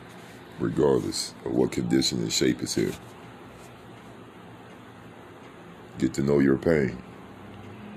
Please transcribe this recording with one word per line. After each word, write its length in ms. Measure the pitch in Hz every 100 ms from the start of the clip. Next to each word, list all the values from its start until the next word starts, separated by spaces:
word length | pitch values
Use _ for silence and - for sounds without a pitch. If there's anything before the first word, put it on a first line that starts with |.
| - - - - - -
regardless 760 | 57 - 69 64 50 - - -
of 80 | 57
what 180 | 58 62
condition 480 | - 58 65 65 65
and 120 | 57
shape 300 | - 67 64
is 120 | -
here. 180 | 58 50 - - - - - - - - - - - - - - - - - - - - - - - - - - - - - - -
Get 160 | 64
to 80 | -
know 160 | 69 71
your 180 | 67 67
pain 440 | 85 80 64 57 - - - - - - - - -